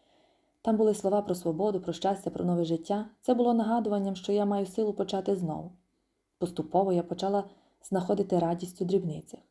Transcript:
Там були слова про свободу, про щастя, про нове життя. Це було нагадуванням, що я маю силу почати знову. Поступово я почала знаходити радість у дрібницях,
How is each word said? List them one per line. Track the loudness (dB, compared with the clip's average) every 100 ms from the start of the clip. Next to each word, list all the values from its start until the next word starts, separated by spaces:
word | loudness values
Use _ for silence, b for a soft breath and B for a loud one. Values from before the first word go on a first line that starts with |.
| b b b b b b
Там | 0 4
були | 4
слова | 2 2 0
про | 0
свободу, | -2 -2 0 0 0
про | -4
щастя, | -2 -2 -2 -4
про | -2
нове | 0 0
життя. | 0 -2 -2 -4 -4 -4
Це | 0
було | 4 4
нагадуванням, | 4 2 0 0 0 0 -4
що | 0
я | 0 2
маю | 0 -2
силу | -2 -2
почати | -2 -2 -2 0 -2
знову. | -2 -4 -10 -16 _ _ _ _ _ _
Поступово | -4 -4 0 2 4
я | 2
почала | 0 -2 0 0 -2 B B B
знаходити | -4 -2 0 0 2 2
радість | 2 0 -6 -6
у |
дрібницях, | 0 0 0 -6 -10 -18 -20